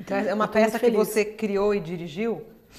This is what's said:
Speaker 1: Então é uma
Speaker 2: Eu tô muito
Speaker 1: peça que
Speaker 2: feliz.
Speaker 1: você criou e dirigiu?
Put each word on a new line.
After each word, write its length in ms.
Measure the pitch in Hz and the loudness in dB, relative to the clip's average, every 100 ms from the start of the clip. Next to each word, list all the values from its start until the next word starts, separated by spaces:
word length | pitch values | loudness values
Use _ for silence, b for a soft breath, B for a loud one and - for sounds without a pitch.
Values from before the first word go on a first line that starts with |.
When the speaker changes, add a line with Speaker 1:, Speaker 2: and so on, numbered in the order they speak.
Speaker 1:
Então 160 | - 196 | -6 -2
é 40 | |
uma 100 | 208 | 0
Speaker 2:
Eu 40 | |
tô 20 | 208 | 0
muito 160 | 208 | 2
Speaker 1:
peça 260 | 220 220 226 | 4 2 4
que 80 | 240 | 2
Speaker 2:
feliz. 220 | 208 208 | 4 2
Speaker 1:
você 160 | 220 | 0
criou 500 | 208 - 214 196 208 | -2 -2 -2 0 2
e 60 | 202 | 0
dirigiu? 640 | 160 175 170 165 226 165 - - _ | -2 -8 -8 -4 -4 -4 -10 -20 _